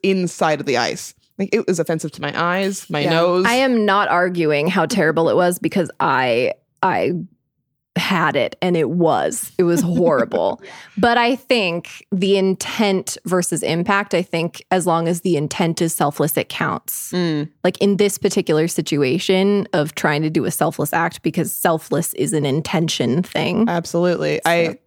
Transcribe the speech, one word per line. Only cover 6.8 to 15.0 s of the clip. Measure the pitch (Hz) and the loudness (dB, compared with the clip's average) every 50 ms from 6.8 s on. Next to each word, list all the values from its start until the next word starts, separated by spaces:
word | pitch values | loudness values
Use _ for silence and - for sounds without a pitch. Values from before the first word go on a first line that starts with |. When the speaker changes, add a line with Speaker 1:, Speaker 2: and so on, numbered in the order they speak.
Speaker 3:
I | - 190 156 90 90 127 175 165 170 - _ _ _ _ _ _ _ _ _ _ _ _ - | -2 0 0 0 0 0 -2 -4 -6 -10 _ _ _ _ _ _ _ _ _ _ _ _ -6
had | 180 - - 196 170 165 151 139 | -4 -2 0 0 2 2 2 2
it, | 143 117 - - - | 0 0 -2 -2 -2
and | - 185 175 165 | -2 0 2 2
it | 156 113 | 0 0
was, | 165 180 170 160 135 92 69 78 - - - - - - | 0 2 2 4 4 2 0 0 -2 -6 -8 -6 -2 0
it | 185 | 2
was | 170 170 175 | 2 2 2
horrible. | 175 170 175 165 175 165 151 127 117 - - 87 82 - - - - - | 0 0 2 2 4 4 4 2 2 0 0 0 0 0 -2 -4 -8 -16
Speaker 2:
<laughs> | |
Yeah. | - - - - - - | -20 -20 -20 -12 -4 0
Speaker 3:
But | 185 240 233 240 | 2 2 4 4
I | 240 240 262 | 2 2 0
think | 233 - - 254 240 196 175 165 175 - - - - - _ | -2 -2 0 0 2 2 0 -2 -4 -6 -10 -14 -20 -10 _
the | - 185 196 190 196 196 | -4 0 2 2 2 4
intent | 190 190 185 - - - - - 220 202 190 185 - - - - - | 4 2 0 0 -4 -6 -2 0 2 2 2 0 -2 -4 -10 -10 -6
versus | 165 185 180 175 - 175 147 - | -2 0 0 0 0 -2 -2 -2
impact, | - 160 170 180 214 202 196 202 - - | 0 0 0 0 2 0 0 0 0 -2
I | 170 | -2
think | 185 - - 165 160 170 - - - - | -2 -2 -2 -2 -2 -4 -6 -10 -6 -2
as | 185 190 196 | 0 0 2
long | 180 165 165 | 2 0 2